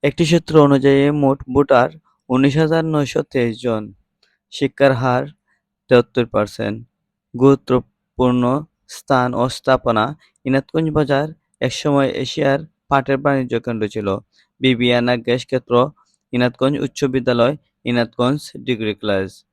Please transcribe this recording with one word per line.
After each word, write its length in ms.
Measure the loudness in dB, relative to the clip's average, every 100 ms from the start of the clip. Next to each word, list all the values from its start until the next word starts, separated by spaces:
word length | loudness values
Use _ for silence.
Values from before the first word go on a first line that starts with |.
একটি 200 | -4 -2 0
সূত্র 280 | 0 2 4 6
অনুযায়ী 360 | 6 4 4 2 2
মোট 180 | 0 -2 -2
ভোটার 380 | -2 4 4 2 -4 _ _ _
উনিশ 240 | 0 2 2
হাজার 260 | 0 0 0
নয়শো 360 | -2 -2 -4 -4
তেইশ 220 | -2 -2 -4
জন। 220 | -4 -4 -6 -16 _ _ _ _ _
শিক্ষার 400 | -6 -6 0 0 2
হার 220 | 0 -2 -4 -14 _ _ _ _ _
তেহাত্তর 360 | 2 2 -2 -2
পার্সেন্ট। 460 | -2 -4 -4 -8 -8 -14 _ _ _ _
গুরুত্বপূর্ণ 1080 | 0 2 2 2 -2 -2 _ _ -2 0 0 0 -2 -6 _ _
স্থান 400 | -20 -2 0 0 -2
ও 20 | -4
স্থাপনা, 560 | -4 0 0 0 0 -2 -6 _ _ -2
ইনাতগঞ্জ 420 | -2 -2 -4 -2 -2
বাজার 300 | 0 -2 -2 -10 _ _
একসময় 480 | -6 -4 -2 0 0 -2
এশিয়ার 360 | -8 -2 -2 -2 -4 _ _
পাটের 300 | -2 0 -2
বাণিজ্য 360 | 0 -2 -2 -4
কেন্দ্র 260 | -4 -4 -4
ছিল। 140 | -4 -4 -4 -6 _ _ _
বিবিয়ানা 520 | 0 2 2 2 2 -2 0
গ্যাস 160 | -4 -2
ক্ষেত্র, 280 | -6 _ 2 2 -4 _ _ _
ইনাতগঞ্জ 420 | -2 -2 0 -2 -2 -6
উচ্চ 140 | -4 -2
বিদ্যালয়, 500 | -2 0 2 2 0 _ _ -4
ইনাতগঞ্জ 540 | -2 -2 -2 -2 -2 -6 -14 -6
ডিগ্রি 280 | -4 -4 -6
কলেজ 340 | -2 -2 -4 -10 _